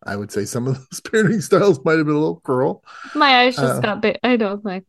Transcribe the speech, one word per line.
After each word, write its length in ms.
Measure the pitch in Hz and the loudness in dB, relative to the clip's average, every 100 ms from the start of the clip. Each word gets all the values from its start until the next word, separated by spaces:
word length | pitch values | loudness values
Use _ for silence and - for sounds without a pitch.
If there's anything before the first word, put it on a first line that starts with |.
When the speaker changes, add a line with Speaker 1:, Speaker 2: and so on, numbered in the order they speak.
Speaker 1:
I 140 | - 101 | -10 -10
would 140 | 101 | -6
say 120 | 101 98 | -6 -6
some 220 | 123 123 | -4 -4
of 60 | 135 | -6
<laughs> 160 | - | -8
those 80 | - | -16
parenting 400 | - 220 208 214 | -4 0 2 0
styles 380 | - 185 202 147 165 | 2 2 4 2 2
might 120 | 160 | 2
have 80 | 151 | 2
been 80 | 151 | 0
a 40 | |
little 220 | 156 170 | 0 -4
cruel. 420 | - 127 143 196 - - - | -2 0 0 -4 -14 -20 -10
Speaker 2:
My 280 | 294 294 254 | 0 4 6
eyes 140 | 247 247 | 4 2
just 220 | - 131 | -2 0
Speaker 1:
Uh, 20 | |
Speaker 2:
got 200 | 214 202 | -2 -2
big. 180 | 208 - | -2 -2
I 120 | 247 247 | 0 0
don't 300 | 214 202 208 | 0 -4 -8
like, 200 | 185 | -10